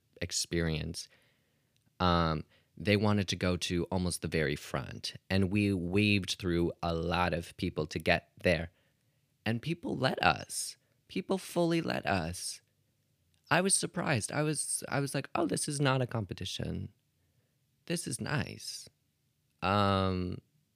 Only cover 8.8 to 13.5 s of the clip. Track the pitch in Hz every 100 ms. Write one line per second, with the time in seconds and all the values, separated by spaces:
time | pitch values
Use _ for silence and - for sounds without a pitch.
8.8 | _ _ _ _ _ _ - 113 147 170
9.8 | - 135 131 - - 71 - - - -
10.8 | _ _ - - 190 190 - 175 170 170
11.8 | - - - 95 80 90 - - _ _
12.8 | _ _ _ _ _ _ -